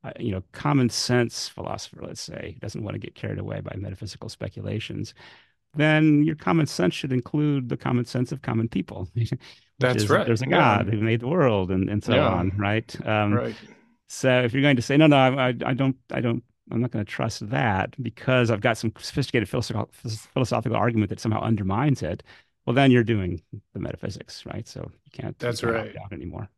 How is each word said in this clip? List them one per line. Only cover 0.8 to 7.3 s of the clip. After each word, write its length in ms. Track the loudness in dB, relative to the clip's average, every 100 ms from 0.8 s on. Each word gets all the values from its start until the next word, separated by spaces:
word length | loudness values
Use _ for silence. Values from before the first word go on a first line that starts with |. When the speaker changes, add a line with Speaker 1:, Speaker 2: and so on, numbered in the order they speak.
| 2
Speaker 1:
sense 600 | 0 0 2 0 -4 -12
philosopher, 520 | -10 -10 -8 -12 -14 -14
let's 160 | -12
say, 360 | -12 -12 -12 -12
doesn't 220 | -12 -8
wanna 160 | -8 -8
get 160 | -10 -10
carried 240 | -8 -6
away 220 | -6 -8
by 140 | -8 -10
metaphysical 520 | -10 -10 -12 -12 -14
speculations, 840 | -10 -12 -10 -8 -8 -8 -10 -10 -14 -20 -20 _ _ _ 0
then 480 | 2 4 6 4
your 120 | 4 0
common 320 | 0 2 2
sense 260 | 0 0 0
should 180 | -2
include 560 | -2 -2